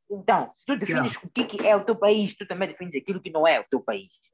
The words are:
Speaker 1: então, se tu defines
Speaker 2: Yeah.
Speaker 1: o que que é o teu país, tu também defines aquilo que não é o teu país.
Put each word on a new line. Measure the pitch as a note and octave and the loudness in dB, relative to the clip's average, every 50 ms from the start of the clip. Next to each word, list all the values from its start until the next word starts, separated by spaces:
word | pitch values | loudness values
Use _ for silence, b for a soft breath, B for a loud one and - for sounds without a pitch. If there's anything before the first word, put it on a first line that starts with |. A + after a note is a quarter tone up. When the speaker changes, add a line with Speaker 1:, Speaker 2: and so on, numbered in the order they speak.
| _ - | _ -12
Speaker 1:
então, | G3+ G3 F#3+ - F#3+ D#3+ B2 - - | -12 -4 0 2 2 2 0 -4 -10
se | - - | -10 -6
tu | - C#4 | -6 -4
defines | G3+ G3+ E3+ D#3+ D3 B2+ A2 | -2 -2 -2 -2 0 -2 -2
Speaker 2:
Yeah. | - - - | -4 -8 -12
Speaker 1:
o | - | -6
que | - B3 A#3 | -4 -4 -4
que | - G#3 - - | -4 -4 0 2
é | G#3+ G#3 | 4 4
o | G3+ - | 4 2
teu | A#3 A3 | 0 0
país, | A3+ G3+ G#3 A3 G#3+ G3+ G#3 - | 2 4 4 4 4 2 -2 -4
tu | - G3+ | -8 -10
também | - F3+ F3+ G3 D#3+ | -8 -6 -4 -4 -6
defines | - - F3+ F3 D3 C3+ | -6 -10 -12 -8 -8 -6
aquilo | - G3 F#3 G3 | -6 -6 -8 -8
que | - F3+ | -8 -4
não | D#3 D#3 D#3+ | 0 2 4
é | E3 C#3+ A2+ | 4 4 2
o | - _ | 0 _
teu | C3+ A#2+ | -4 -2
país. | - - G#2+ G2 F#2+ - _ _ _ _ | -2 -4 -6 -6 -8 -14 _ _ _ _